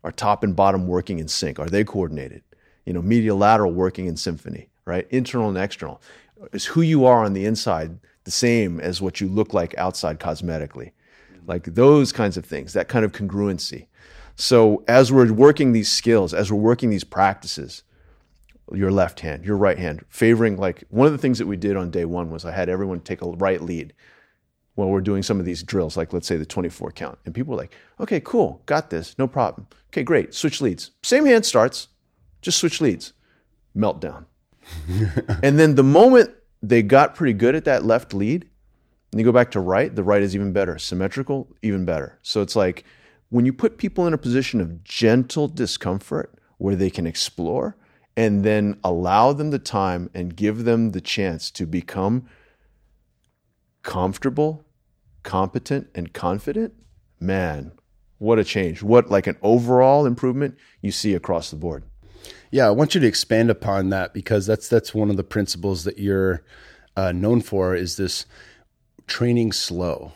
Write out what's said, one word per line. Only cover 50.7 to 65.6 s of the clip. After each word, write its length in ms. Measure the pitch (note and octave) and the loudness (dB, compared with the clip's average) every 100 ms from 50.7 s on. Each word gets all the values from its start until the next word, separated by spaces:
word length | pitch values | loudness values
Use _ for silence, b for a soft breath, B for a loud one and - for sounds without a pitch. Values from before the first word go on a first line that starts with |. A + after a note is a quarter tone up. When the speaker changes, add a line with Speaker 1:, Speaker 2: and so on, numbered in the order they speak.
| A#2 A2+ | 0 0
Speaker 1:
the 100 | F#2 | -4
chance 500 | - - F#2+ D#2+ - | -6 -4 -4 -4 -10
to 140 | - | -10
become 640 | E2+ F2 - G2 G2 B2 B2+ b b b b _ _ _ _ _ _ _ _ _ _ _ | -6 -6 -6 -4 -2 -2 -6 b b b b _ _ _ _ _ _ _ _ _ _ _
comfortable, 840 | - F#2+ F#2+ G2+ C3+ C#3 D3+ D#3 _ _ _ _ _ _ | -8 -2 -2 -2 -4 -2 -2 -4 _ _ _ _ _ _
competent, 640 | - F#2+ F#2+ A#2+ - C#3 - | -4 -2 -2 -4 -6 -8 -6
and 200 | - E2+ | -12 -12
confident, 600 | - F2 G2 - G3+ A3+ _ _ _ _ _ | -6 -4 -4 -6 -6 -6 _ _ _ _ _
man, 520 | - - E2+ D2 D2 _ _ _ _ _ | -4 -2 -4 -6 -12 _ _ _ _ _
what 220 | G#2 A2+ | 0 2
a 40 | |
change. 380 | G2+ G#2 F2+ D#2+ | 2 -2 -4 -4
What, 300 | G2+ A#2+ A2 | 4 4 6
like, 160 | G2 F#2 | 0 0
an 100 | - | -2
overall 640 | G2+ A#2+ A#2+ B2+ C3 C#3+ C#3 | 2 2 4 4 6 4 2
improvement 500 | A#2+ B2+ B2+ C#3+ - b b | -2 -4 -2 -6 -8 b b
you 100 | G2+ | -8
see 220 | - G#2+ | -4 -2
across 380 | F2+ - E2+ - | -2 -2 -4 -4
the 60 | D2+ | -10
board. 260 | E2 C#2+ - - B B B B B | -8 -10 -14 -20 B B B B B
Speaker 2:
Yeah, 160 | B2+ A#2 | 2 4
I 40 | |
want 240 | G#2+ D3+ | 4 2
you 60 | F#3+ | 4
to 60 | B2 | 2
expand 420 | - - A2 A#2 | 2 0 2 2
upon 400 | - G#2+ G2 F#2+ | 0 -2 -2 -2
that, 240 | F#2+ F2+ | -2 -4
because 320 | G2+ - G#2+ | -10 -2 -2
that's, 220 | F#2+ G#2+ - | 0 -4 2
that's 260 | A2+ - | 0 0
one 160 | G#2+ G#2 | -4 -2
of 80 | G2 | -2
the 60 | |
principles 600 | F#2 A2 F#2+ E2+ | -4 -4 -4 -4